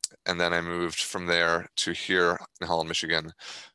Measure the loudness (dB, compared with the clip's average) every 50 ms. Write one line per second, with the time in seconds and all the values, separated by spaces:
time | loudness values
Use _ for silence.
0 | -8 -8 -8 -6 -4 -2 0 2 2 2 2 2 0 0 -2 -2 -2 -2 -2 -2
1 | -4 -2 -4 -4 0 2 2 4 4 4 2 2 0 -4 _ -4 -2 -2 -2 -4
2 | -2 0 2 4 4 4 2 0 -4 -12 -14 -8 -4 -2 0 0 0 0 -2 -2
3 | -2 0 0 -2 -2 -4 -10 -16 -16 -14 -14 -14 -16 -18 _